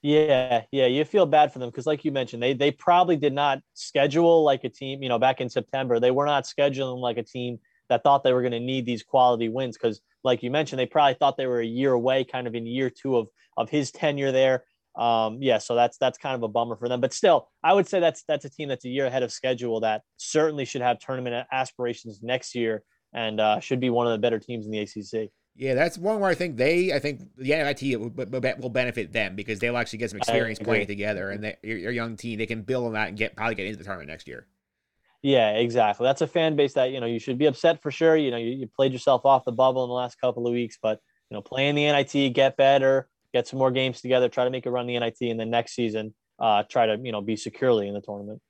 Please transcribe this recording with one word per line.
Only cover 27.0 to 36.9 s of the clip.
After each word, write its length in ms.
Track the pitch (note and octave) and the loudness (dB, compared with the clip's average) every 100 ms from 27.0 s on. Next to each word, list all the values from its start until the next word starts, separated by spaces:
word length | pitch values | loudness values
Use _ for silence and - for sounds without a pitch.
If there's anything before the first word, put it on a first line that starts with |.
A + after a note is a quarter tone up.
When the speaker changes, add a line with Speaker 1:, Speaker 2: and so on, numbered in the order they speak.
| D3 C#3 - - | -4 -8 -16 -10
Speaker 2:
the 180 | C3 | -2
N 120 | D#3 C#3+ | 0 0
I 80 | |
T 200 | C#3 C3+ A#2+ | -2 -2 -2
will, 120 | A#2 | -4
will, 300 | A#2 A2 B2+ B2+ A#2+ | -8 -6 -2 -2 -4
will 80 | B2 | -4
benefit 420 | B2 B2 A#2 E2+ | -2 -2 -4 -4
them 240 | A2+ G2+ F#2+ | -4 -4 -6
because 240 | G2+ G#2 | -8 -4
they'll 160 | A#2+ A#2+ | -2 -2
actually 240 | A#2 A2 | -4 -6
get 100 | A#2 | -8
some 80 | G2+ | -4
Speaker 1:
I 20 | |
Speaker 2:
experience 380 | G#2 A2+ A2+ G#2+ | -2 0 -2 -6
playing 240 | G#2+ A2+ | -2 -2
Speaker 1:
agree. 120 | G2+ G2+ | -2 -6
Speaker 2:
together, 360 | G#2 G2 G2 | -4 -4 -6
and 120 | G2+ | -8
they, 140 | G#2+ - | -10 -10
your, 140 | G#2+ A2 | -10 -8
your 140 | F#2+ | -6
young 240 | A#2+ A#2 G#2+ | -6 -6 -8
team, 220 | A#2+ G#2+ | -8 -6
they 80 | A2 | -6
can 160 | A2+ | -6
build 240 | G2+ B2+ A#2+ | -4 -4 -2
on 80 | |
that 160 | A2 G2+ | -4 -4
and 80 | G#2 | -4
get, 180 | A2 - | -6 -2
probably 200 | A2+ G#2 | -4 -4
get 100 | F#2+ | -8
into 120 | G#2+ | -10
the 60 | |
tournament 240 | G2 F#2 D2 | -10 -12 -12
next 180 | D2+ - | -16 -16
year. 220 | A#1+ _ _ _ _ _ _ _ _ | -18 _ _ _ _ _ _ _ _
Speaker 1:
Yeah, 300 | C#3 C3 A2 | 2 4 4
exactly. 540 | G#2+ A#2+ A#2+ G#2+ G2+ B2 | 2 0 2 2 2 0
That's 160 | C3+ | 0
a 60 | D3+ | -2
fan 280 | E3+ D#3+ D3+ | 0 0 2
base 180 | C#3+ | 0
that, 180 | C#3+ B2+ | 2 -2